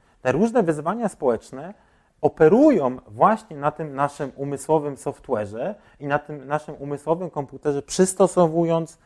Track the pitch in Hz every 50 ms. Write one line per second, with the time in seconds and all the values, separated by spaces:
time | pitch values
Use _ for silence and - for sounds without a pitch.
0 | _ _ _ _ - 127 123 151 214 233 220 254 185 165 156 151 147 170 202 240
1 | 233 185 - - 156 131 113 107 - - - 131 147 180 208 _ _ _ _ _
2 | _ _ _ _ - 143 - - 160 156 190 240 294 320 269 175 135 123 127 123
3 | - - 104 113 151 190 220 214 - - 160 139 139 151 147 - 165 151 135 131
4 | 143 143 - - 151 131 - - 139 143 139 135 - - 156 160 147 147 139 127
5 | - 147 131 - - - 127 107 107 98 104 113 135 185 214 - _ _ _ -
6 | 139 143 143 147 147 - 151 139 131 135 147 151 - - 147 - 135 143 143 139
7 | - 151 165 175 185 160 - 151 139 - - 131 - 151 143 139 - - - -
8 | 185 185 - - 196 180 - 180 175 160 156 170 170 165 165 165 165 - - _
9 | _